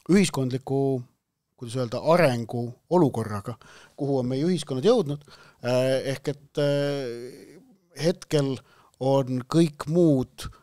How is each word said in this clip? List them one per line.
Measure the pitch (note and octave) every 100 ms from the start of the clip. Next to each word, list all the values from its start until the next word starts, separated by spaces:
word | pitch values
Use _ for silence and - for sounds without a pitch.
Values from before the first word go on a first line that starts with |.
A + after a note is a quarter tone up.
| -
ühiskondliku, | F#3+ F3+ - C3 B2+ - C3+ C#3 C3 A#2+ _ _ _ _
kuidas | _ A#2+ B2+
öelda, | A#2+ A#2+
arengu | - F3+ D3+ A#2+ A2+ A#2+ A#2+ - _
olukorraga, | F3+ C#3+ A2+ G#2+ G#2 G#2+ A#2 - - -
kuhu | - C#3+ C3+
on | B2
meie | C3
ühiskonnad | E3 F3+ - B2+
jõudnud. | F#3 B3 D3 D3 - - - _
Äh, | A#2+ B2+ C3 C3 C3+
ehk | C3 -
et, | C#3 - -
äh, | C#3+ C#3+ C#3+ C#3+ B2+ A#2+ B2 A#2 - F#3 _ _ _ -
hetkel | D#3+ F3+ - D3+ C#3 C3 - _ _ _
on | C3 C#3 B2+ B2+
kõik | - D#3+ E3 D3 D3
muud, | E3+ E3+ C3+ B2 - - -